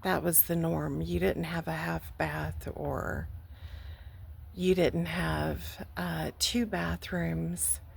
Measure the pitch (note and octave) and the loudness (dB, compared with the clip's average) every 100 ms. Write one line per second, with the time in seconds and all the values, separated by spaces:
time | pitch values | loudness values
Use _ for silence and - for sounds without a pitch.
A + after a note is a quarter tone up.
0 | F#3+ F#3 E3+ E3+ - E3+ E3 E3 D3+ C#3+ | 2 2 4 6 6 4 2 2 0 0
1 | E3 F3 F#3 - E3 E3+ D#3+ D#3+ E3 E3 | 0 2 2 2 0 -2 -2 -2 -2 -2
2 | - - D#3+ D3+ D3+ - - - D3 C3+ | -4 -2 -2 0 -2 -4 -6 -6 -2 -2
3 | - F3+ D3+ - - - - - - - | -2 -2 -4 -8 -12 -14 -12 -12 -12 -12
4 | - - - - - - F3+ F#3 E3+ E3+ | -14 -14 -14 -14 -14 -2 4 6 6 4
5 | E3+ E3 E3 D#3 D3+ D3+ - - - - | 0 0 0 2 0 -2 -6 -8 -10 -4
6 | F3 D#3+ D#3 - - A#3+ A3+ F3+ E3+ E3+ | -2 -2 -2 0 0 2 2 0 0 -2
7 | - F3+ E3+ E3 E3 F3 - - - | -2 0 0 0 0 0 0 -2 -4